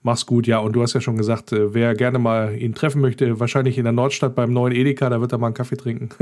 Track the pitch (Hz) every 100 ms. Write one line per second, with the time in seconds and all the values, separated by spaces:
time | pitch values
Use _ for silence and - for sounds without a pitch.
0 | 117 117 - 120 117 113 107 117 120 131
1 | 123 113 107 113 - 110 104 113 117 110
2 | 123 123 117 113 107 107 120 110 156 143
3 | 135 117 123 110 117 139 127 120 117 117
4 | 131 - 135 127 120 120 123 123 135 135
5 | 131 117 120 120 117 113 123 123 120 117
6 | 110 -